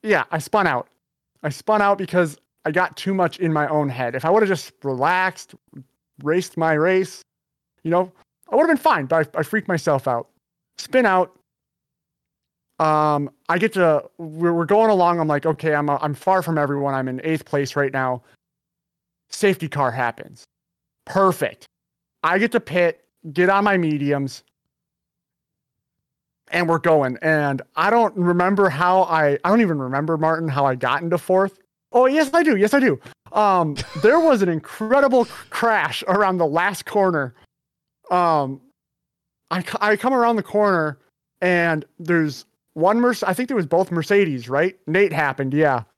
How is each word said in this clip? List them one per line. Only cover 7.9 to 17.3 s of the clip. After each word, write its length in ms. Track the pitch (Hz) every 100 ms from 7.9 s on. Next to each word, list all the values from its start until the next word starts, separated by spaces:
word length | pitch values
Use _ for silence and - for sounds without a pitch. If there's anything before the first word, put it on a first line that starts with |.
know, 220 | 170 185 _ _ _ _
I 60 | 233
would've 120 | 330
been 80 | 302
fine, 300 | 320 202 131
but 280 | 165 147
I, 40 | -
I 40 |
freaked 260 | 156 214 196
myself 380 | 170 - 139 135
out. 220 | 120 - _ _ _ _ -
Spin 300 | - 254 226
out. 280 | 185 175 _ _ _ _ _ _ _ _ _ _ _ _ _ _ -
Um, 520 | 160 151 151 147 143 _ -
I 80 | 175
get 160 | 214
to, 300 | 196 170 151 - -
we're, 340 | 165 156 170
we're 140 | 170 165
going 240 | 208 220
along. 280 | 196 175 170
I'm 100 | 156
like, 180 | 147 165
"Okay, 280 | 151 160
I'm, 140 | 147 147
uh, 80 | 143
I'm 100 | 151
far 280 | 139 - 190
from 160 | 170 156
everyone. 340 | 143 143 139
I'm 140 | 135 131
in 140 | 127
eighth 220 | 160